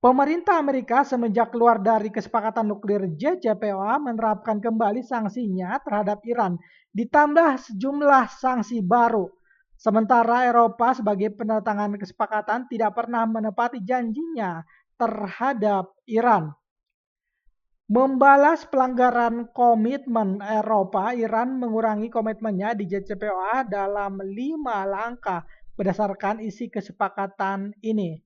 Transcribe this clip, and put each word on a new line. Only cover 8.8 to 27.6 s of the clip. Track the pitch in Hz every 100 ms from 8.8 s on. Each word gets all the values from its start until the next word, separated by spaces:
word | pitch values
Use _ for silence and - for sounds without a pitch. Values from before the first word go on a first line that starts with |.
baru. | 180 240 233 226 180 _ _ _ _
Sementara | _ - 214 214 247 226 240 254
Eropa | 240 233 233 233
sebagai | 254 208 208 208
penandatangan | 208 220 220 214 208 208 202
kesepakatan | 196 - 208 214 208 220 247
tidak | 233 214
pernah | 202 233 240 226
menepati | 220 214 196 240 262
janjinya | 190 254 233 226 330 311 196 165 160 _ _
terhadap | _ 233 214 202 - 254 254 208 196 185 _ _
Iran. | 220 240 214 156 143 _ _ _ _ _ _ _ _ _ _ _ _ _
Membalas | 220 269 262 277 277 285 320 -
pelanggaran | 269 254 247 247 240 240 233 226
komitmen | - 240 226 220 277 277 226 208 190
Eropa, | 202 220 214 220 185 196 202
Iran | 247 226 220 247 262
mengurangi | 247 220 226 214 226
komitmennya | 233 220 220 220 185 208 226
di | 196
J | 196
C | 196 202
P | 208
O | 185
A | 190 240 254
dalam | 202 196 202 202 196
lima | 196 196 262 320 285 214
langkah | 196 196 226 240 - 180 165 - -
berdasarkan | - 196 196 208 196 196 220
isi | 220 196 240
kesepakatan | 220 185 - 196 - 196 - 196 196